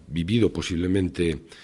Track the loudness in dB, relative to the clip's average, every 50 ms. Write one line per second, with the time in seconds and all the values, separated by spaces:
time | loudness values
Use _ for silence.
0 | -14 -6 -4 -4 -2 2 2 4 4 2 2 -2 -4 -4 -4 -2 0 0 2 2
1 | 0 0 -2 -2 -2 -2 -2 -4 -8 -16 -20 -20